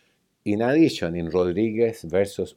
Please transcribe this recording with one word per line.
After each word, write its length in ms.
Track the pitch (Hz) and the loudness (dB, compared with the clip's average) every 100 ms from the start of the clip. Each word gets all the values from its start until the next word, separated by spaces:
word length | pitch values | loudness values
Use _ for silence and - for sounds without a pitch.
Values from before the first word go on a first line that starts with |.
| _ _ _ _ | _ _ _ _
In 180 | 104 104 | -4 0
addition, 540 | 120 151 156 - 85 87 | 2 4 4 2 -6 -4
in 140 | 82 | -2
Rodriguez 720 | 90 90 87 110 110 113 - | 0 0 0 -2 0 -2 -2
versus 520 | 82 87 101 - 90 | -2 0 0 -4 -8